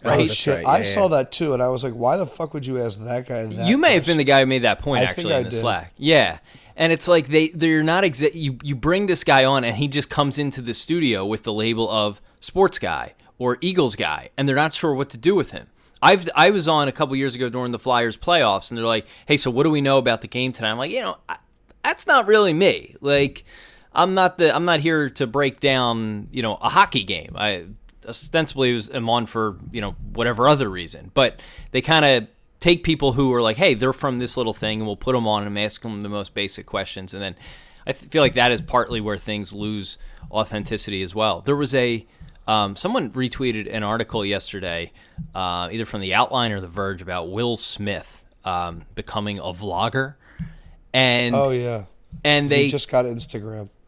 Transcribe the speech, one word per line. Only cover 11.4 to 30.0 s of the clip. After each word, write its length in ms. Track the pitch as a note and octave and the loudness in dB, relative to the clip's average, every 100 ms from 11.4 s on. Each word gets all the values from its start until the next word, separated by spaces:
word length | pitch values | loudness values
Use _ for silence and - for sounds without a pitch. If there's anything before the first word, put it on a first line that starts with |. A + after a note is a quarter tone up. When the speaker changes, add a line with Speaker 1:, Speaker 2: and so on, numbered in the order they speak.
Speaker 2:
the 80 | - | -4
label 360 | G#2+ A2 A2+ A2+ | -2 0 0 0
of 320 | G#2+ G#2 G2 - _ | 0 0 -4 -18 _
sports 380 | - F3+ F#3+ - | -8 2 2 2
guy 340 | F#2 D#2 A#1+ _ _ _ | -4 -6 -8 _ _ _
or 180 | B2 B2 | -2 0
Eagles 320 | F3 F#3 C3+ G#2 | 0 2 0 0
guy, 320 | F2+ D2+ B1+ - | -4 -4 -10 -4
and 100 | C#3 | 0
they're 80 | C3+ | 2
not 180 | D#3 | 0
sure 180 | - E3 | 0 -2
what 160 | C3+ C#3 | -2 -4
to 60 | A#2+ | -2
do 160 | D3 | 0
with 180 | G3 C3 | 2 0
him. 160 | - - _ _ _ | -8 -16 _ _ _
I've, 260 | D3+ G3 E3+ | 4 6 2
I 160 | C#3+ E3+ | 4 4
was 160 | G#3 D#3 | 4 2
on 200 | D#3 C#3+ | 2 2
a 40 | |
couple 220 | B2+ D3 C3+ | 0 -2 0
years 180 | C#3 B2 | -2 -2
ago 120 | B2+ | -4
during 220 | A#2+ B2 | -4 -4
the 60 | A#2 | -4
Flyers 380 | - A#2+ A#2 A2 | 0 2 0 -2
playoffs, 540 | - F3 B2 G2 - | 0 4 4 2 -2
and 40 | A#2 | -4
they're 80 | |
like, 220 | A2+ A2+ - - - | 0 -2 -2 -20 -2
"Hey, 100 | D3 | 0
so 160 | - | 2
what 100 | A#2+ | 2
do 80 | D#3 | 2
we 100 | D3+ | 2
know 180 | C#3 C#3 | 2 2
about 220 | B2 A2+ | 2 -2
the 80 | G#2+ | -4
game 240 | B2 B2+ | -4 -4
tonight?" 200 | B2 A2 | -2 -4
I'm 60 | A2+ | -2
like, 120 | C#3 | -4
"You 100 | A3+ | -4
know, 160 | G#3 - _ | -6 -8 _
I, 80 | - _ _ _ _ | -16 _ _ _ _
that's 240 | C4+ E4 - | -4 -4 4
not 200 | C#4+ G3+ | 4 6
really 260 | G#3+ G3+ | 6 6
me. 440 | D#3+ F#3+ F#2 - - | 4 4 2 -4 -8
Like, 440 | C#3 C#3+ C#3 - - - - - _ | 2 2 2 -2 -20 -20 -20 -20 _
I'm 180 | - F3+ | 0 2
not 240 | F#3+ F#3 F3+ | 4 2 4
the, 180 | E3 | 2
I'm 120 | C3 F3 | 4 2
not 140 | E3 | 2
here 280 | D3+ D#3+ C#3+ | 2 0 -2
to 180 | - B2+ | -2 -2
break 340 | C3 C#3+ C3+ | 0 0 0
down, 680 | C#3 C3 B2 A2+ A2 G#2+ G#2 | 0 2 2 0 -2 -6 -8
you 100 | A#2 | -6
know, 140 | A2+ G2+ | -4 -2
a 120 | A#2 | 0
hockey 360 | F3 G3 - | 4 4 2
game." 280 | F#2+ F#2 - - | -4 -8 -8 -4
I, 280 | G#2 F#2+ E2+ G#2 - - - | -2 -2 -8 -18 -20 -20 -14
ostensibly 640 | A#2 - E3 D#3 C3+ B2+ | -12 -2 -2 -2 0 0
it 40 | |
was, 140 | A#2+ G#2+ | 0 -4
I'm 200 | C3+ A#2 | -6 0
on 180 | A#2+ A2+ | 0 0
for, 320 | A2+ A2 F#2 - | -4 -4 -4 -12
you 80 | A#2 | -8
know, 120 | G#2 - | -8 -8